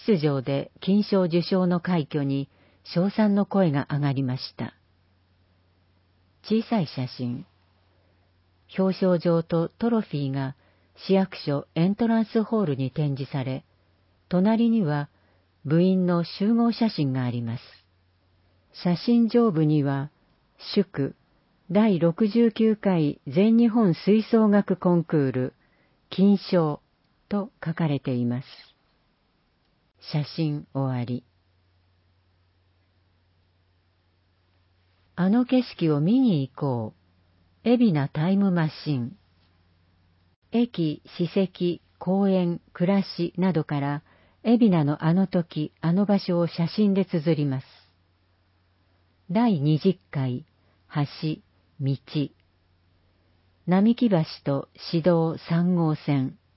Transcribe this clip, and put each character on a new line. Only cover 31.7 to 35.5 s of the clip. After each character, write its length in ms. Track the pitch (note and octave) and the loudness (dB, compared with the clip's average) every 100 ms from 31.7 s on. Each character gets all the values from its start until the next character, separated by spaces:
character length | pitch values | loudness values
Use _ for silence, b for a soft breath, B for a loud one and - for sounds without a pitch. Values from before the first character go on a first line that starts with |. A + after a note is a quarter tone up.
| _ _ _ _ _ _ _ _ _ _ _ _ _ _ _ _ _ _ _ _ _ _ _ _ _ _ _ _ _ _ _ _ _ _ | _ _ _ _ _ _ _ _ _ _ _ _ _ _ _ _ _ _ _ _ _ _ _ _ _ _ _ _ _ _ _ _ _ _
あ 140 | - F#3 | -4 0
の 160 | A3+ | 0
景 180 | B3 | 2